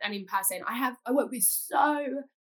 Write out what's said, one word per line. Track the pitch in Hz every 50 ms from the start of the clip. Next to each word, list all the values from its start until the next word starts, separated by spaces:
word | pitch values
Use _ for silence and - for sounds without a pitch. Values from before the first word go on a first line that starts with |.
than | 214 208
in | 208 196 190
person. | 190 - 196 185 - 190 180 -
I | - 233
have, | 247 269 254 247 - -
I | 240
work | 254 285 233 -
with | 247 240
so | - - - - - - - 277 285 302 294 294 294 269 262 277 277 - _ _